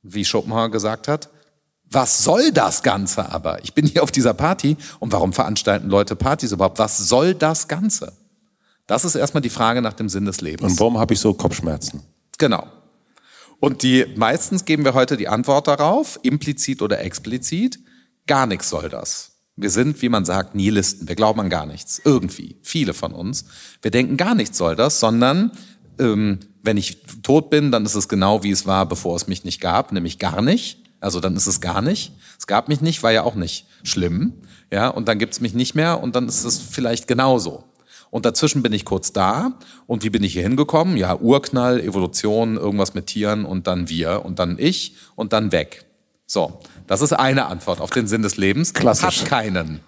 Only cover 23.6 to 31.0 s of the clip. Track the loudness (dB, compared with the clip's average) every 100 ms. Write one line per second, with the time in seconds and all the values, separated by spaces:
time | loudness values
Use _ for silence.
23.6 | -20 -6 0 0 0 0 2 0 0 0
24.6 | 0 2 0 2 2 4 4 4 0 -4
25.6 | -20 -20 -20 -2 0 2 0 -2 -8 _
26.6 | -2 0 -2 -10 -20 -10 4 4 6 2
27.6 | 4 2 0 -2 0 2 4 2 2 -2
28.6 | 2 0 0 -2 -4 -4 -4 -6 -6 -6
29.6 | 0 0 0 -4 -6 -4 -4 -2 0 0
30.6 | -2 -14 _ _